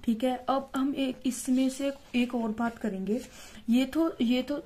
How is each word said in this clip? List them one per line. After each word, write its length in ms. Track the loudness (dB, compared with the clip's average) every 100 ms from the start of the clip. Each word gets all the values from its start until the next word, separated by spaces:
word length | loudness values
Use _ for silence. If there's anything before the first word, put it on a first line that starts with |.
ठीक 200 | -2 0
है, 220 | 0 0 0
अब 220 | -2 0 -2
हम 200 | 0 0
एक, 220 | -2 -2 -4
इसमें 440 | -2 0 2 2
से 240 | 0 -4 -4 -4 0
एक 200 | 0 0
और 140 | -2
बात 280 | -2 -4 -2
करेंगे। 440 | -4 -2 -2 -2 -4 -14 -18 -10 2
ये 160 | 4 4
तो, 300 | 2 0 2
ये 200 | 2 2
तो 180 | 0 -4